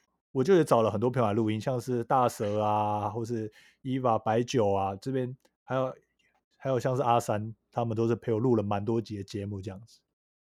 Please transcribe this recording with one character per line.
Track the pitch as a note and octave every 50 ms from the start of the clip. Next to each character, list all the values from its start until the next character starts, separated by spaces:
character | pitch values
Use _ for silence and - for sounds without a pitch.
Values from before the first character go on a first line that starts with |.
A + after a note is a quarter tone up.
| _ _ _ _ _ _ -
我 | C3+ B2+
就 | D#3+ G3
也 | F3 D3+
找 | - C3 A#2 A2+
了 | G#2+
很 | G2 G2+
多 | A2+ B2+
朋 | B2 C3
友 | A#2
来 | G#2 G2+
录 | A#2 A2+ G#2+
音， | A2 A2
像 | G2+ C#3 C3 B2
是 | A2+ C3 B2 A#2+ A#2
大 | - C#3+ B2+ B2 A#2
蛇 | - - A2+ G#2 G#2 G#2+
啊， | G#2+ G#2+ G#2 G#2+ G#2+ G#2 G#2 G#2 G2+ G#2
或 | G2+ A#2+ A#2
是 | A2+ A#2+ A2+ A2 G#2+ - - - _ _ _ -
Eva、 | C3+ B2+ C3+ B2+ B2 A2+ G#2+
白 | - A2+ A2 A#2 B2
酒 | - - B2 G#2+ G2+
啊， | G2 G2 F#2+ F#2+ G2+
这 | G2+ - C3+ C3
边 | C3 B2+ B2 C3 - _ _ _ _ _
还 | - B2+
有， | C3 C3 C3 - - _ _ _ _ _ _ _ _ _ _ _
还 | _ - C3+
有 | C3+ A#2+
像 | - C3 B2+
是 | B2+ C3+
阿 | A#2+ A#2 A#2+
三， | - - A2 G#2 G#2+ A2+ A2+ - _ _
他 | _ B2 A#2
们 | A#2 A2
都 | A2 A2+ A2+
是 | A#2
陪 | G#2 - - A2+
我 | G#2+
录 | A#2+ C3 A#2+
了 | G#2+ G#2
蛮 | G2+ G#2 G2+ G2+
多 | A2 A2+ A#2
集 | G#2 - G#2+ G2
的 | F#2
节 | - - G#2 G2+
目 | G2+ G#2 F#2+
这 | F#2+ G#2
样 | F#2+ F#2+ A#2
子， | - - _ _ _ _ _ _ _ _ _ _